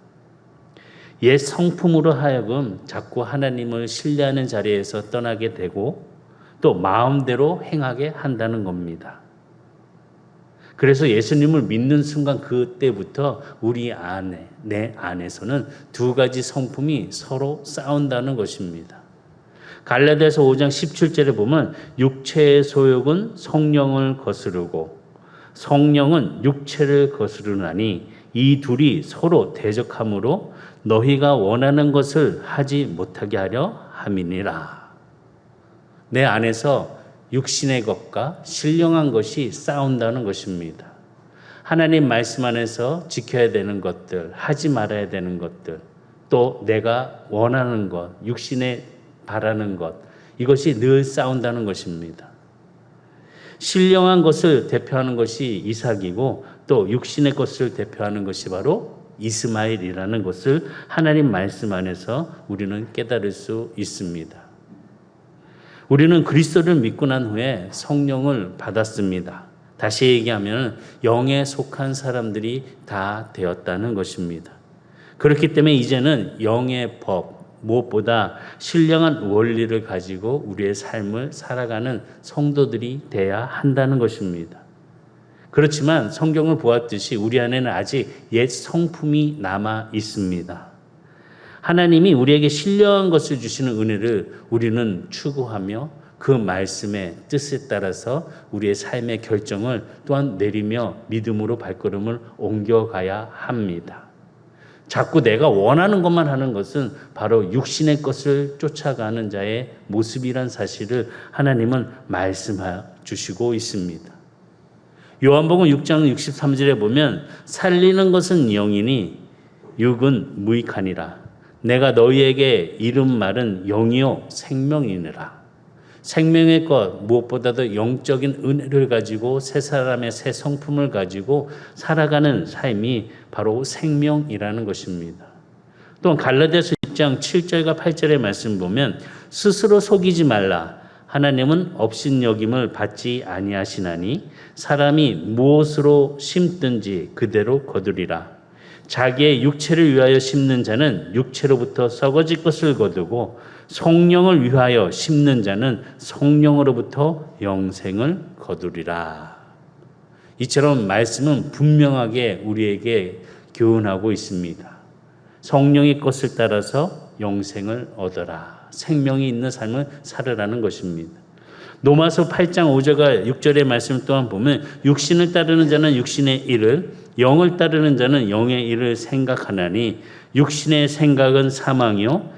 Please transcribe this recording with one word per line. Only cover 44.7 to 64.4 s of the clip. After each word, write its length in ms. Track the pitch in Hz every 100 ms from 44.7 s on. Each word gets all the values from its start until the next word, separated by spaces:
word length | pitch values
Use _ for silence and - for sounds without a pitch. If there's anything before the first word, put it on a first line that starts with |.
| 131 107 104 98
되는 280 | 95 90 90
것들, 420 | 85 - - 80 - _ _ _ -
또 340 | 127 123 - 107
내가 600 | 110 110 120 131 - -
원하는 580 | 104 117 131 123 113 98
것, 280 | 87 87 - 101
육신에 580 | 120 - 127 127 120 - - - _ -
바라는 520 | 107 107 110 104 90
것, 180 | 82 - - - - -
이것이 420 | 123 139 165 113
늘 240 | 127 135
싸운다는 640 | 135 - 131 131 120 120 107
것입니다. 640 | 92 - 85 82 78 - - _ _ _ _ _ _ _ _ - - - -
신령한 640 | - 190 185 185 185 185
것을 440 | 160 151 170 139 -
대표하는 480 | - - 135 127 120
것이 400 | 113 - 135 98
이삭이고 800 | 104 113 131 104 92 92 131 95 - - -
또 240 | 127 95
육신의 440 | 120 - - 143
것을 420 | 139 127 - 127 -
대표하는 480 | 104 - 107 104
것이 260 | 98 92 -
바로 500 | 92 110 202 - - - -
이스마엘이라는 1040 | 110 110 120 110 110 110 90 92 95 113
것을 420 | 92 90 135 147 - - -
하나님 420 | - 160 151 143
말씀 420 | 92 98 - 110
안에서 640 | 92 92 90 - 123 160 - -
우리는 400 | 98 98 101 110
깨달을 400 | - 117 120 101
수 400 | 92 - 110 117 -
있습니다. 640 | 95 - 92 85 78 -